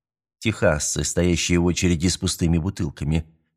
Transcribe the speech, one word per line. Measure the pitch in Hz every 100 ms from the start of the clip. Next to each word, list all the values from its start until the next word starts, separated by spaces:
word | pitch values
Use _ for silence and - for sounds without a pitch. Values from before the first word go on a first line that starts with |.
| _ _ _ _
Техасцы, | 113 107 98 76 - 76
стоящие | 73 - 87 85 - 87
в |
очереди | 87 85 90 85 87
с | -
пустыми | 92 - 85 82
бутылками. | 87 - 78 - 69 82 - _ _